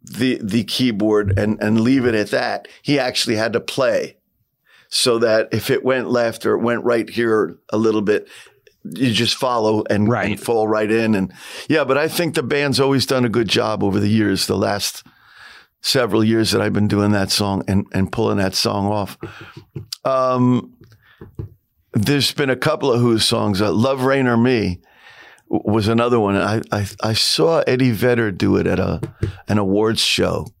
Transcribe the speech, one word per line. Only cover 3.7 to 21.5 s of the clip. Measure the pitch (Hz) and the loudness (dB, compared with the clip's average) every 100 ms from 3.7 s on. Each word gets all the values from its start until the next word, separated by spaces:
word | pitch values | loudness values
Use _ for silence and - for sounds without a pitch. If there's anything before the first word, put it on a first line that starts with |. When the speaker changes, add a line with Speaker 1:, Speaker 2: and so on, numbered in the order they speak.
| - 127 104 - _ _ _ _ _ _ _ _ | -2 0 0 -4 _ _ _ _ _ _ _ _
Speaker 1:
so | - 127 113 | -2 0 2
that | 113 110 - | 4 2 2
if | 113 - | -4 0
it | 127 | 0
went | 123 131 101 | 2 -2 0
left | 120 117 110 107 | 0 0 -2 -2
or | |
it | 104 | 0
went | 113 117 117 | 0 0 0
right | 117 104 | 0 -2
here | 110 117 110 85 85 _ | -2 0 2 0 -6 _
a | 110 | 0
little | 113 107 | 2 2
bit, | 101 104 - - - _ _ _ | 0 0 -2 -20 -20 _ _ _
you | - - 127 | -14 -4 0
just | 104 113 - | 0 -2 -2
follow | 131 120 107 107 - | -2 0 2 0 0
and, | 104 104 | 0 0
Speaker 2:
Right. | 120 92 | 0 -2
Speaker 1:
and | 98 | -4
fall | - 117 110 | -2 0 0
right | 107 107 | 0 0
in. | 113 110 | 0 2
And | 104 95 - - - - | 0 -2 -8 -18 -16 -2
yeah, | 151 | 0
but | 131 135 | 2 0
I | 156 | 0
think | - 170 160 | -2 -2 -2
the | |
band's | 123 143 143 120 | -2 -2 0 2
always | 135 135 120 | 2 2 2
done | 131 123 | 0 2
a | |
good | 113 104 | 0 0
job | 117 110 104 | 0 0 0
over | 101 98 | 0 0
the | 104 | 2
years, | 110 104 95 - | 2 2 0 -2
the | 98 | -2
last | 101 101 - - - _ - - - - _ _ | 0 -2 -6 -8 -20 _ -20 -20 -20 -20 _ _
several | - - 120 104 | -2 0 2 2
years | 110 113 107 | 2 2 2
that | 107 | 0
I've | 104 | 0
been | 101 104 | 0 2
doing | 104 101 | 2 2
that | 104 95 | 2 0
song | - 101 98 - | -2 -2 -2 0
and, | 98 - | -2 0
and | 95 95 | -2 -2
pulling | - 110 101 | -2 -2 0
that | 95 - | -2 -2
song | 110 104 101 | -2 -2 -2
off. | 104 98 - 104 - - - - - - - | -2 -4 -10 -16 -16 -20 -20 -18 -18 -14 -8
Um, | 143 131 127 127 123 123 - _ - - _ _ - - - | -2 0 0 2 2 2 -2 _ -20 -20 _ _ -20 -14 -14